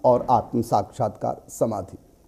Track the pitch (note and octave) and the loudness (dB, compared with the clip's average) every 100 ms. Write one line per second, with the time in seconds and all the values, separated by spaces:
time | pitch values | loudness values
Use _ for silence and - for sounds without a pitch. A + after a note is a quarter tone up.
0 | B2+ A#2+ A#2+ A#2 - A#2+ A2+ G#2+ G2 - | 2 2 4 0 2 -2 0 0 -2 -4
1 | G#2+ - A#2+ - - - A#2+ G#2 F#2 - | -4 -4 -6 -6 -8 -4 -4 -4 -8 -14
2 | _ _ | _ _